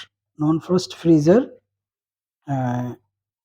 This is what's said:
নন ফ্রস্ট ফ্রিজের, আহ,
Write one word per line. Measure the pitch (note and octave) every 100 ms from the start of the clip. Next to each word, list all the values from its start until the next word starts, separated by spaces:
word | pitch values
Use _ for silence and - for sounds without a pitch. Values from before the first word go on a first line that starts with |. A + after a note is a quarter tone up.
| - _ _ -
নন | D3+ D#3+
ফ্রস্ট | - F3+ - -
ফ্রিজের, | E3+ D#3 D3+ G#3+ C#4+ - _ _ _ _ _ _ _ _ D3
আহ, | C3+ B2+ B2 B2 A#2+ _ _ _ _